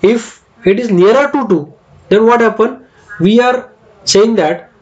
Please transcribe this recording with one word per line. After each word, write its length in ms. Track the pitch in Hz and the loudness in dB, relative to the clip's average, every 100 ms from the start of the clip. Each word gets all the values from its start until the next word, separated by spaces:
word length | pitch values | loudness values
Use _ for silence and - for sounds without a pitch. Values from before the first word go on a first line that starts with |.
if 400 | 190 233 - - _ _ | 0 0 -4 -20 _ _
it 160 | 185 202 | -2 -2
is 100 | 240 | 0
nearer 400 | 180 190 262 294 | 2 2 2 0
to 160 | 294 226 | -2 -2
two, 260 | 165 147 - _ - - | -4 -6 -18 _ -14 -2
then 160 | 202 | 0
what 160 | 226 240 | 2 2
happen? 440 | 226 - 233 - - _ - - | 0 0 -4 -6 -20 _ -18 -2
We 220 | 175 226 | 0 2
are 320 | 247 254 - _ _ _ | 2 -2 -6 _ _ _
saying 300 | - 196 226 | -2 0 2
that 360 | 220 156 - - _ | 0 -2 -4 -12 _